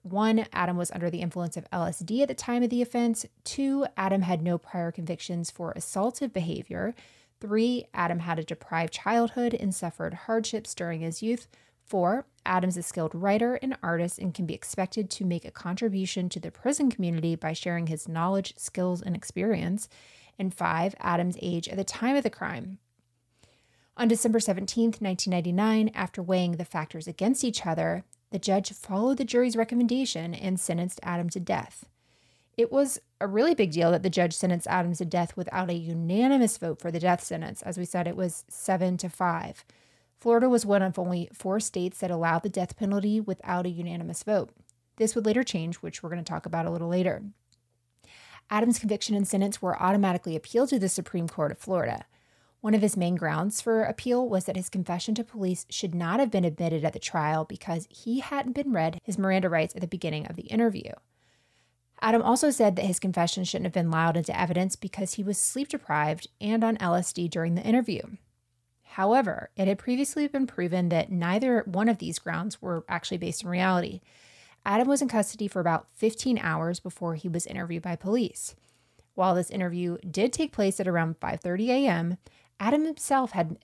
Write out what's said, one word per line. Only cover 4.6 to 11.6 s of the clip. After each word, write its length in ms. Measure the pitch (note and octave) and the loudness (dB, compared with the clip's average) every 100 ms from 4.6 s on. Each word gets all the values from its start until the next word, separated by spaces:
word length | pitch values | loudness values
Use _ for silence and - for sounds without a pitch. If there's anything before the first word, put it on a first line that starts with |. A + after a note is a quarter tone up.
| - F3+ E3+ | -4 -6 -4
convictions 580 | E3+ E3 E3+ - F3 E3+ | -4 -6 -8 -6 -6 -6
for 240 | - E3+ | -8 -8
assaultive 580 | - - G3 G#3+ - C4+ | -8 -6 -2 -2 -2 -4
behavior. 600 | F#3+ E3+ D#3 - F3 F#3+ A#3+ - _ _ _ | -4 -4 -4 -6 -6 -4 -6 -14 _ _ _
Three, 440 | G#3 G#3+ A#3 B3 - | -2 2 2 0 -4
Adam 260 | - E3+ E3+ | -2 0 0
had 200 | F3 E3 | -2 -4
a 40 | |
deprived 500 | D#3+ D#3+ - E3 E3 | -4 -8 -4 -2 -2
childhood 600 | - - A#3 A#3 - A#3+ | -4 0 2 2 0 -2
and 180 | A#3 G3 | 0 -2
suffered 420 | F#3 E3+ - E3 | -2 -4 -4 -6
hardships 600 | E3+ - A3+ A3 A3 G#3+ | -6 -2 -2 -2 -4 -8
during 280 | - F3 E3 | -8 -6 -4
his 200 | E3 E3 | -6 -4
youth. 240 | A3 A#3+ - _ | -2 -2 -4 _